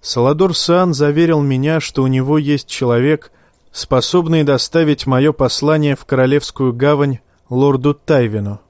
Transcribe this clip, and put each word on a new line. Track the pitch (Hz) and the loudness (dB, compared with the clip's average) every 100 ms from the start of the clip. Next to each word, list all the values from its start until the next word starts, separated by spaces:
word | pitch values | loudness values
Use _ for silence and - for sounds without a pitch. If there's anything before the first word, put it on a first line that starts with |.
Саладор | - 123 127 151 190 165 | -6 0 0 2 0 0
Саан | - 175 185 | 0 2 2
заверил | 139 147 147 170 160 | 0 0 2 2 2
меня, | 143 131 143 160 | 0 0 0 -2
что | - - | -4 -2
у | 131 | 0
него | 131 131 156 | 0 0 0
есть | 143 143 - | 0 -4 -4
человек, | - 127 120 135 156 - _ _ _ _ | -4 0 2 2 -2 -6 _ _ _ _
способный | - - 131 - 180 165 165 | -16 -2 -2 2 0 2 0
доставить | 147 135 - 165 156 143 - | 2 0 0 0 0 0 0
мое | 127 147 | 2 2
послание | - 139 - 147 156 147 | 2 -2 0 0 0 0
в | 135 | -2
Королевскую | - 131 131 143 - - 131 | -2 0 2 0 -2 -4 -4
гавань | 120 139 147 143 127 _ _ _ | 0 0 2 0 -4 _ _ _
лорду | 123 139 135 139 | 0 0 2 0
Тайвину. | 143 - 147 120 107 101 101 _ | -4 0 0 0 -2 -6 -10 _